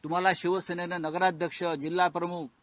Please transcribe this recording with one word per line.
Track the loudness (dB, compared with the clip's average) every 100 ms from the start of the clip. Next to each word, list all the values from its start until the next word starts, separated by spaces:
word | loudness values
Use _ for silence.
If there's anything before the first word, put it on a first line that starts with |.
तुम्हाला | 0 2 4 2
शिवसेनेनं | 2 0 -2 -6 -4 -4
नगराध्यक्ष, | -4 2 2 2 -4 -2
जिल्हा | -2 -2 -2 2 2
प्रमुख | 2 -4 -4 -8 _